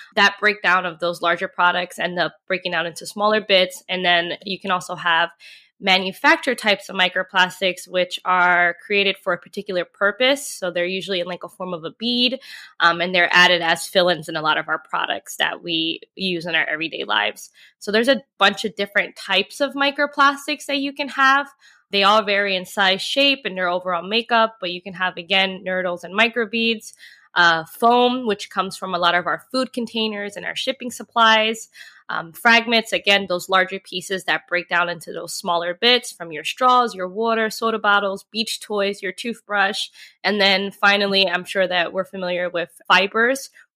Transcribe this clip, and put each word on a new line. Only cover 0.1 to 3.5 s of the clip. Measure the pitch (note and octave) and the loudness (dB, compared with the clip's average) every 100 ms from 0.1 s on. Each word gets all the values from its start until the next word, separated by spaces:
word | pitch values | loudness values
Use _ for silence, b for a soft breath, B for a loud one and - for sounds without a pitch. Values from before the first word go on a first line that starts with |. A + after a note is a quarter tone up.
That | G#3 G3+ - | 4 4 4
breakdown | G#3 G3+ F#3 F#3 F3+ | 0 0 2 2 0
of | D#3+ | -4
those | F3 E3+ | -4 0
larger | E3+ E3+ F#3+ | 0 0 -2
products | - F3 F3 F3+ - | 2 2 2 -4 -4
end | F3 F3+ | -4 -2
up | D#3+ _ - | -4 _ -6
breaking | F3+ F3+ | -4 -2
down | E3+ E3+ | -4 -4
into | D#3+ E3 | -8 -12
smaller | G#3 G#3 G#3 | -2 2 2
bits. | G#3 | 4